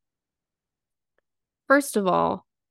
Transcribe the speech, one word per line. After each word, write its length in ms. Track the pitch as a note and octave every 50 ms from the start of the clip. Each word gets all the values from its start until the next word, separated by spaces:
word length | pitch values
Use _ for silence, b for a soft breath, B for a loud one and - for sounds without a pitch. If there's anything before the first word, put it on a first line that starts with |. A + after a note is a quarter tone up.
| _ _ _ _ _ _ _ _ _ _ _ _ _ _ _ _ _ _ _ _ _ _ _ _ _ _ _ _ _ _ _ _ _ -
First 300 | C4+ C#4+ C#4 - - A3
of 100 | G3 F#3
all, 380 | F3 E3+ E3+ E3 - F#3 - _ _ _ _ _